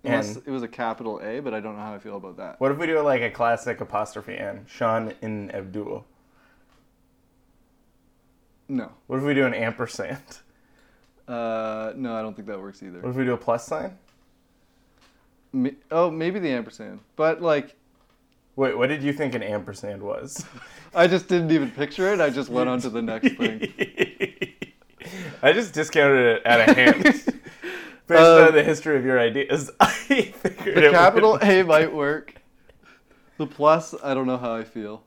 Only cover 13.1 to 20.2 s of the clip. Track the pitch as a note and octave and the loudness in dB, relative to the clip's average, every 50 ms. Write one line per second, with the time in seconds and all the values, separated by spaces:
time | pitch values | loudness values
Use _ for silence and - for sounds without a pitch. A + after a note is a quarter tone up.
13.1 | B2 C3 C3 B2 B2 A#2 - - A#2 A#2+ - - D#3+ D#3 D#3+ F#3+ - _ _ _ | -4 -4 -2 -2 -4 -4 -2 -2 -2 -2 -4 -8 -8 -8 -8 -10 -14 _ _ _
14.1 | _ _ _ _ _ _ _ _ _ _ _ _ _ _ _ _ _ _ _ _ | _ _ _ _ _ _ _ _ _ _ _ _ _ _ _ _ _ _ _ _
15.1 | _ _ _ _ _ _ _ _ - C3 B2 C#3 C#3 _ _ _ D#3 E3 F3 F3 | _ _ _ _ _ _ _ _ -4 -4 -4 -4 -6 _ _ _ 0 0 0 0
16.1 | D#3 D#3+ D#3+ F3 F#3 G#3 F3 D3+ C3 A#2+ A2 G#2+ - - A2 G2+ G2 G#2 _ _ | -2 -4 -6 -6 -4 -4 -4 -4 -4 -4 -6 -10 -16 -18 -18 -18 -18 -20 _ _
17.1 | _ - D#3 D#3+ D#3+ - F3 E3 D3+ C#3+ C3+ - _ _ _ _ _ _ _ _ | _ -2 0 0 0 0 0 0 0 0 -2 -8 _ _ _ _ _ _ _ _
18.1 | _ _ _ _ _ _ _ _ _ C3+ C3+ B2+ - A#2 B2 C3 D3+ D3 C3+ C#3+ | _ _ _ _ _ _ _ _ _ -2 -2 -2 0 0 -2 -2 -2 -4 -4 -4
19.1 | C#3+ D3 D3+ C3 A#2 A#2 G#2 G2+ G#2 G#2 F2 G#2+ G2+ - - G#2 G2+ G2 G2+ G2+ | -4 -4 -4 -4 -4 -6 -6 -6 -6 -6 -8 -10 -16 -12 -12 -12 -12 -10 -10 -10
20.1 | G#2+ - | -10 -10